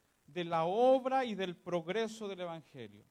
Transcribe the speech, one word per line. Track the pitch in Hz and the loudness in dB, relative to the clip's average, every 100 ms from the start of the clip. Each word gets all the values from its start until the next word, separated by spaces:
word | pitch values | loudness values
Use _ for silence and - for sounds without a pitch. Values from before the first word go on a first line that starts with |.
| _ _ _ | _ _ _
de | 151 | -6
la | 175 170 | -2 0
obra | 165 202 254 262 254 262 | 2 4 6 6 4 0
y | 247 | 0
del | 196 185 175 | -2 -4 -6
progreso | - 175 165 202 226 220 208 | -4 -4 -2 -2 -2 -6 -10
del | 185 | -8
Evangelio. | 180 165 - 143 110 101 107 | -8 -10 -14 -16 -16 -16 -20